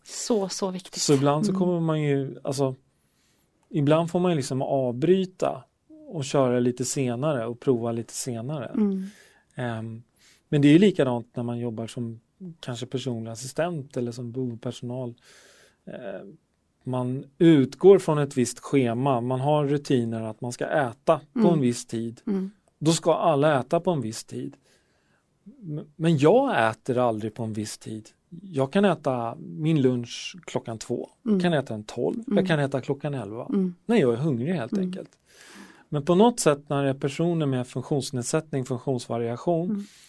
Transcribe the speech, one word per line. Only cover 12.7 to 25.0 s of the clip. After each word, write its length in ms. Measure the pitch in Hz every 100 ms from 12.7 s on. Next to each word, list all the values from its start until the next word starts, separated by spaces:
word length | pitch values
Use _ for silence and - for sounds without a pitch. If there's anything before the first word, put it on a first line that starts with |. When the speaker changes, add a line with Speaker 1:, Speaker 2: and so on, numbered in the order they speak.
| 131 123
Speaker 2:
personlig 460 | 131 127 113 113
assistent 640 | 117 131 - 170 165 131 131
eller 140 | 120
som 200 | 117 120
boendpersonal. 840 | 123 127 113 123 - 120 127 120 120 _ - - _ _ _ -
Ehm, 520 | - 113 - 101 - _ _ _ _
man 420 | 127 127 123 135 - -
utgår 600 | 165 151 127 - 185 190
från 180 | - 147
ett 200 | 143 131
visst 220 | 120 -
schema, 600 | - 143 120 117 139 123
man 180 | 120 131
har 240 | 143 151 143
rutiner 560 | 147 143 131 113 113
att 200 | 110 -
man 100 | 123
ska 140 | 120 -
äta 560 | 160 123 - - 156 -
på 60 | 240
Speaker 1:
Mm. 140 | 190
Speaker 2:
en 80 | 160
viss 240 | 123 120 -
tid. 360 | 113 117 120 -
Speaker 1:
Mm. 240 | 196 190 - _ -
Speaker 2:
Då 120 | 151
ska 220 | 165 170 156
alla 440 | 175 143 151 139
äta 200 | - 170
på 120 | 175
en 100 | 156
viss 220 | 110 110
tid. 340 | - 123 139 - _ _ _ _